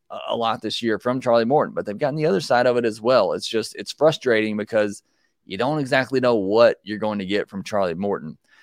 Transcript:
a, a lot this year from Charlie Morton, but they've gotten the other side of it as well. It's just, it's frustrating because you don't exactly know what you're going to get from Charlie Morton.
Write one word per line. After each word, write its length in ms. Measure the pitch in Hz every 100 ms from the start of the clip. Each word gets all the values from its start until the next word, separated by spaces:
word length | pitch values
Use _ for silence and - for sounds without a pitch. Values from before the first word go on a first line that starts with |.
| _
a, 60 | - -
a 60 | 117
lot 260 | 113 110
this 200 | 107 -
year 180 | 117 104
from 200 | 123 127
Charlie 240 | 123 117
Morton, 300 | 113 147 101
but 120 | 85 104
they've 120 | 101
gotten 180 | 143 156
the 120 | 151
other 120 | 190
side 280 | - 123 123
of 100 | 120
it 80 | 117
as 160 | 107
well. 320 | 113 127 92
It's 140 | 85 -
just, 280 | 113 - -
it's 160 | 98
frustrating 640 | - 151 147 127 110 107 107
because 460 | 104 110 104 101 _ _ _ _
you 140 | - 95
don't 220 | 127 156
exactly 400 | 131 135 123 131
know 160 | 123 117
what 420 | 95 110 117 -
you're 160 | 98 104
going 200 | 107 104
to 60 | 92
get 240 | 101 -
from 140 | 101
Charlie 320 | - 104 92 82
Morton. 420 | 101 73 78 - _ _